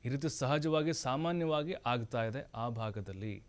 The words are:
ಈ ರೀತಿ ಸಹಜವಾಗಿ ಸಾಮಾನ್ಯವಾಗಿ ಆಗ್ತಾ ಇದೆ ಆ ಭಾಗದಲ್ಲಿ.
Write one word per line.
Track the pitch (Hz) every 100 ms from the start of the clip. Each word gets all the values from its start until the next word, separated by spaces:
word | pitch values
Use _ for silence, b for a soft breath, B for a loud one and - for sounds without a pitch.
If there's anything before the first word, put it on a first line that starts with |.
ಈ | 120
ರೀತಿ | 139 151
ಸಹಜವಾಗಿ | - 131 151 156 156 151
ಸಾಮಾನ್ಯವಾಗಿ | 156 127 135 165 170 160 151 151 190 123
ಆಗ್ತಾ | 123 113 123
ಇದೆ | 113 120 -
ಆ | 113 120
ಭಾಗದಲ್ಲಿ. | 113 110 104 95 95 107 98